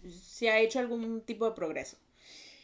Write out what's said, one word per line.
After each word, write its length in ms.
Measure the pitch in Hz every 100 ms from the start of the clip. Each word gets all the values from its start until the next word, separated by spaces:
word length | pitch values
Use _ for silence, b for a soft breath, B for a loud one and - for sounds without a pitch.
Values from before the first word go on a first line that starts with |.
| 180 175
se 280 | - - 226
ha 100 | 220
hecho 200 | 226 254
algún 420 | 240 233 226 226
tipo 240 | 226 208 226
de 60 | 220
progreso. 420 | 165 139 139 - _ B B B B B